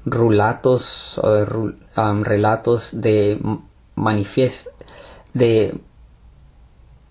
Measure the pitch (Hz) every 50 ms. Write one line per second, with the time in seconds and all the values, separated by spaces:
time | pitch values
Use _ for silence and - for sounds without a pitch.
0 | - - 120 117 117 113 104 104 104 110 120 - - 131 127 - - - - -
1 | - - - - - 110 107 104 104 104 107 113 110 104 - - - - - -
2 | 110 107 101 104 104 107 107 104 104 107 113 - - 120 120 117 - - - 117
3 | 113 113 107 107 101 104 107 - - 107 107 - - - _ _ _ _ _ -
4 | 104 110 107 104 101 - - 131 131 123 - - - - - - - - - -
5 | - - - - - _ - 127 123 117 113 110 101 - - - - - _ -
6 | - - - - - - - - - - - - - - _ _ - - - -
7 | _ _